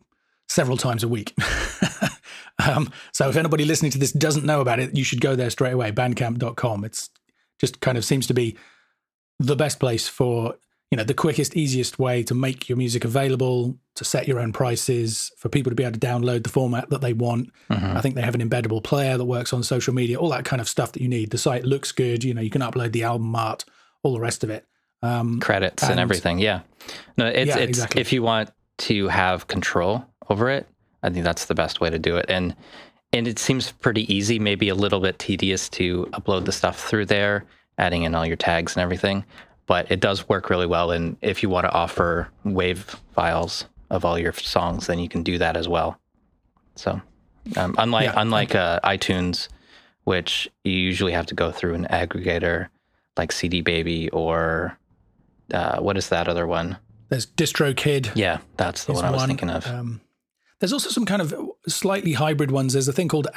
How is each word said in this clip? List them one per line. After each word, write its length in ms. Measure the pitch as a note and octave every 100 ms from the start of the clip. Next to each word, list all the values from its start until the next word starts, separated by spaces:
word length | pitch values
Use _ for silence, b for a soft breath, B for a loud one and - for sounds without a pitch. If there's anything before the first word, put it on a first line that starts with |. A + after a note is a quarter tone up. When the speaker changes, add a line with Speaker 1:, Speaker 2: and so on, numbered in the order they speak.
| _ _ _ _ -
Speaker 1:
several 300 | - C3 B2
times 260 | B2+ A#2
a 40 | A#2
week. 280 | A#2 - -
<laughs> 40 | - - - - - - - B B B B -
Um, 300 | - C3+ G2+ B B
so 160 | - C#3
if 80 | D3+
anybody 260 | E3 D3+
listening 280 | D3+ D#3 D#3
to 60 | C3+
this 140 | C3+
doesn't 340 | D3 D#3 D3+ C#3+
know 140 | D3+
about 220 | B2+ A#2
it, 120 | C3
you 120 | C#3 C3
should 160 | B2
go 120 | C#3
there 160 | C3 A#2+
straight 220 | - B2+
away, 220 | B2+ G#2+
bandcamp 460 | G#2 B2+ A#2 A#2+ A#2+
dot 180 | A#2+ -
com. 260 | B2 G#2
It's 260 | G#2+ - - _ _ _ _ -
just 220 | - -
kind 180 | - B2
of 60 |
seems 240 | - C#3 A#2
to 60 |
be 240 | B2+ A#2 A2 B B B B _ _ _ -
the 160 | A#2+ C#3
best 240 | D3 -
place 300 | C3 A2+ -
for, 460 | - B2+ A#2 A#2 - _ _ _
you 60 | B2+
know, 80 | G#2+
the 80 |
quickest, 420 | C3+ E3 D#3 C#3 F3
easiest 440 | D3 B2+ A#2+ -
way 220 | B2+ B2
to 120 | A2 B2
make 320 | C3 B2+ -
your 100 | B2
music 280 | B2 A#2 A#2
available, 720 | C3 C3+ C3 B2+ B2 B2 B2+ _ -
to 80 |
set 240 | - C#3 C#3
your 140 | B2
own 100 | A#2
prices, 800 | G#2 C3 A#2 - A#2+ A2+ A2 - -
for 100 | A2+
people 220 | D3 B2+
to 60 | A#2
be 80 |
able 140 | B2 A2
to 80 | B2
download 380 | B2 B2 A#2+
the 60 | A#2
format 400 | C#3 B2+ A#2+ -
that 100 | C#3
they 140 | C3
want. 360 | A2+ A#2+ A#2 B2 b b
Speaker 2:
Mm-hmm. 260 | G#2+ F#2+ F#2
Speaker 1:
I 60 |
think 140 | C#3 B2+
they 80 |
have 120 | A#2+ A#2+
an 60 |
embeddable 420 | A2+ A#2+ A2+ A2
player 340 | - C#3+ C3+ B2+
that 80 | B2
works 280 | A#2+ A#2+
on 100 | B2
social 300 | A#2 B2+ B2
media, 240 | B2+ A#2+ B2
all 120 | E3
that 140 | G#2
kind 180 | - B2
of 60 | G#2+
stuff 240 | - A#2+
that 100 | -
you 60 | B2+
need. 240 | A#2+ G#2+
The 60 | A#2
site 260 | D3 B2
looks 300 | B2 C#3 -
good, 320 | - B2 A#2 B2+
you 80 |
know, 80 | A#2+
you 80 | A2
can 120 | C#3
upload 300 | A#2+ B2 A#2
the 120 | A#2
album 300 | A#2 A#2 A2+ A2+
art, 260 | A2 - - b b b
all 80 | C#3+
the 80 | A#2+
rest 240 | A#2 -
of 60 | A2
it. 160 | A2 - _ _ _
Um, 380 | A#2+ A#2+ A#2 A#2
Speaker 2:
Credits 440 | - G2+ F#2+ -
and 100 | -
Speaker 1:
and 60 | F2+
Speaker 2:
everything, 380 | F#2 F#2 F2 F2
yeah. 200 | G#2+ F2+ - B B B B -
No, 80 | A#2
it's, 220 | B2 C#3
Speaker 1:
Yeah, 120 | B2
Speaker 2:
it's 100 | B2
Speaker 1:
exactly. 320 | B2 A#2 -
Speaker 2:
if 100 | A#2+
you 100 | A#2
want 300 | A2+ A2+ G#2+ - _ -
to 280 | - G#2 G2
have 400 | G2 F#2 F2+ -
control 580 | F#2 - - F2 A2+ - _ -
over 200 | G2+ B2
it, 180 | C#3 - _ _ _
I 80 | -
think 140 | F2
that's 220 | E2+ E2 -
the 100 | D#2+
best 240 | E2 -
way 100 | E2+
to 80 | E2
do 200 | E2 E2+
it. 80 | -
And, 260 | F#2 F2+ - B B B B _
and 120 | A#2+ A#2
it 140 | G#2+
seems 320 | - C3 -
pretty 420 | - B2+ G#2+ -
easy, 240 | G2 G2+ A#2
maybe 300 | G#2+ G2 G#2
a 80 | F#2+
little 240 | G2+ G2+
bit 180 | F#2 -
tedious 520 | - F#2+ F#2+ F#2 -
to 400 | - F2+ F2+ -
upload 320 | - - F#2+
the 80 | F#2
stuff 260 | - F2+ -
through 280 | - G#2+ G2
there, 400 | G2+ G2+ G#2 b b b -
adding 260 | F2+ F2
in 100 | E2
all 120 | E2 E2
your 100 | E2
tags 400 | - E2+ E2+ -
and 80 |
everything. 400 | F2 F2+ G2 G2 - B B B -
But 240 | F2+ -
it 120 | F#2+
does 260 | G#2 G2 -
work 220 | G2 -
really 160 | F#2 F2
well. 260 | E2+ E2+
And 240 | E2+ E2 -
if 200 | G#2+ F#2
you 60 | G#2
want 160 | F2+ F2
to 40 |
offer 560 | E2+ E2+ - F2 E2+ E2+ -
wave 540 | G#2 F#2 F2+ F2+ - - -
files 500 | - E2 E2 F2 - - - -
of 140 | F#2
all 160 | F2 E2+
your 140 | E2+
songs, 540 | - - - F2 F2 -
then 120 | F2
you 80 | E2+
can 160 | E2+
do 140 | E2 F2
that 180 | E2+ E2
as 140 | E2+
well. 280 | E2+ D#2+ - _ _ _ _ _ _ _ -
So, 240 | G2 G2 - _ _ _ - -
um, 200 | F#2 G#2
unlike, 300 | A2+ A2+ G#2+
Speaker 1:
Yeah. 60 | G#2
Speaker 2:
unlike, 360 | A2 A2 G2+
uh, 280 | G2+ F2 E2+
iTunes, 640 | - G2 - F#2 F2+ E2+ - b b b b b
which 460 | - F#2 E2+ - - - G2
you 80 |
usually 400 | F#2 F#2 F#2 F#2+
have 140 | E2+ D#2+
to 60 |
go 160 | - E2
through 260 | - F2 E2+
an 120 | F2
aggregator 800 | F2 F2 F#2+ F2+ E2+ F2 E2+ F2 _ _ _ _ -
like 160 | E2+
C 160 | - F2
D 140 | F2
Baby 480 | D#2+ E2+ E2 E2 E2
or, 680 | D#2+ E2 E2 E2 D#2+ F2+ - _ _ _ _ _ _ -
uh, 260 | F#2 - -
what 160 | G2+ F#2+
is 140 | -
that 180 | E2+ F2
other 180 | F2 E2+
one? 320 | E2+ E2+ - - - -
Speaker 1:
There's 180 | C3 -
DistroKid. 840 | - D3+ - D3 B2+ D3+ C#3 A#2 A2+
Speaker 2:
Yeah, 240 | F#2+ D#2+ - -
that's 260 | F2+ E2+
the 80 | -
Speaker 1:
is 60 | -
Speaker 2:
one 80 | -
I 60 |
was 100 | C3
Speaker 1:
one. 80 | C3
Speaker 2:
thinking 200 | C3+ -
of. 160 | - B2
Speaker 1:
Um, 360 | B2 A#2+ A2+ - _ _ _ _ _
there's 140 | F#3+
also 160 | C#4 -
some 160 | - G#3
kind 160 | G3+
of 120 | D#3 - - - -
slightly 420 | - F#3+ G3 F#3
hybrid 400 | C3 D3+ D3 C#3+
ones. 220 | C3+ C3
There's 160 | C3+ C3
a 20 |
thing 160 | C3+ F3
called 220 | D#3 C#3+